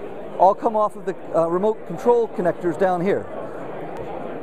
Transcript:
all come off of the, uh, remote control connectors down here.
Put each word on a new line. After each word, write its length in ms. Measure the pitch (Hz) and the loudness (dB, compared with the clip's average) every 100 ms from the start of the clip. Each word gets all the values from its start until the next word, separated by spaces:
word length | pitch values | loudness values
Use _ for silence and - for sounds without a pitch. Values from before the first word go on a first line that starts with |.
| - - - - | -10 -12 -8 4
all 160 | 185 | 6
come 220 | 196 247 214 | 6 2 2
off 180 | 208 | 0
of 120 | 208 190 | -2 -6
the, 80 | 175 - | -6 -2
uh, 120 | 165 165 | 0 2
remote 400 | 175 214 214 - | 2 2 0 -4
control 420 | 165 240 240 220 | 0 4 4 4
connectors 500 | - 175 151 175 147 | 0 0 0 0 2
down 220 | 185 180 | 2 2
here. 240 | 185 139 101 - - - - - - - - - - - | 0 0 -2 -8 -10 -10 -10 -10 -10 -10 -10 -8 -8 -10